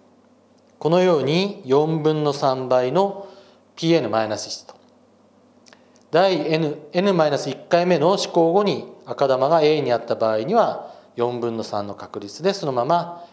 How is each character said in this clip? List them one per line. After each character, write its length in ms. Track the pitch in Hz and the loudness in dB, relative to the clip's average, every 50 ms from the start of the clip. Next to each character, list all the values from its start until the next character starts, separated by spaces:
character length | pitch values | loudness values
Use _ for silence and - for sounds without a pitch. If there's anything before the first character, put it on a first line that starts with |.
| _ _ _ _ _ _ _ _ _ _ _ _ _ _ _ _ | _ _ _ _ _ _ _ _ _ _ _ _ _ _ _ _
こ 100 | - 151 | -2 0
の 100 | 170 180 | 2 4
よ 180 | 185 185 165 143 | 4 4 2 2
う 40 | 127 | 2
に 400 | 135 156 175 196 202 202 - - | 0 0 0 0 -2 -6 -10 -2
四 380 | 127 131 143 151 160 160 160 147 | 2 2 2 4 2 0 0 0
分 220 | 156 156 151 151 | 0 0 2 0
の 80 | 147 139 | -2 -2
三 360 | 143 151 135 131 131 131 123 | 0 0 0 0 0 0 2
倍 220 | 127 127 127 127 | 2 2 2 2
の 380 | 143 180 196 202 196 - - - - - - - _ _ _ _ _ | 2 0 0 0 -2 -8 -14 -18 -20 -20 -20 -20 _ _ _ _ _
ピ 160 | - 165 165 165 | -4 0 2 2
ー 60 | 160 | 2
エ 20 | |
ヌ 80 | 131 107 | 2 0
マ 160 | 107 110 110 | 0 0 0
イ 40 | 107 | -2
ナ 80 | 107 | -4
ス 120 | 101 - 104 | -6 -8 -10
一 160 | - - - | -12 -14 -16
と。 100 | - - - _ _ _ _ _ _ _ _ _ _ _ _ _ _ _ _ _ - - _ _ _ _ _ _ _ | -20 -20 -20 _ _ _ _ _ _ _ _ _ _ _ _ _ _ _ _ _ -20 -20 _ _ _ _ _ _ _
第 420 | - 160 190 196 185 151 151 151 160 | 2 2 2 4 2 0 -2 -2 -2
N、 260 | 160 165 147 151 - - - - | -2 -2 -2 -4 -8 -12 -6 -4
N 220 | 175 196 202 190 | -2 0 2 2
マ 140 | 170 156 151 | 2 2 2
イ 20 | |
ナ 80 | 143 131 | 0 -2
ス 100 | - 135 | -4 -6
一 100 | 131 - - - | -8 -10 -4 0
回 180 | 175 170 175 | 2 2 4
目 140 | 180 180 147 | 2 2 2
の 180 | 143 175 202 - | 4 2 2 2
試 120 | - - | -2 -2
行 220 | - 175 165 165 170 | 0 2 2 4 4
後 120 | 202 214 | 2 2
に 280 | 196 143 113 - - - - - | 2 -2 -2 -6 -12 -16 -20 -14
赤 220 | - 120 - 139 135 | -12 -2 0 2 2
玉 200 | 131 127 131 147 | 2 2 2 2
が 140 | 165 165 151 | 4 4 4
A 200 | 151 156 151 135 | 4 2 2 2
に 100 | 123 120 | 0 0
あ 60 | 117 | -2
っ 60 | - | 0
た 120 | - 113 | -4 -2
場 160 | - 113 110 110 | 0 0 0 0
合 60 | 107 | 0
に 180 | 117 151 214 | -2 0 2
は、 360 | 233 190 127 - - - - - - - _ _ | 2 2 2 -2 -6 -10 -14 -18 -20 -20 _ _
四 240 | - 120 123 123 120 | -4 -2 -2 -2 -4
分 180 | 113 120 113 | -4 -4 -4
の 60 | 113 110 | -6 -6
三 240 | - - 104 101 | -6 -6 -6 -6
の 80 | 101 98 | -8 -10
確 240 | - - - - 107 | -14 -14 -14 -12 -12
率 240 | 101 98 - - 156 | -12 -12 -14 -4 -4
で 100 | 196 185 | -4 -4
そ 140 | 190 170 | -2 -6
の 60 | 147 127 | -4 -2
ま 120 | 123 120 | -2 0
ま、 400 | 143 170 175 156 - - - - - | 0 0 0 0 -4 -10 -16 -18 -20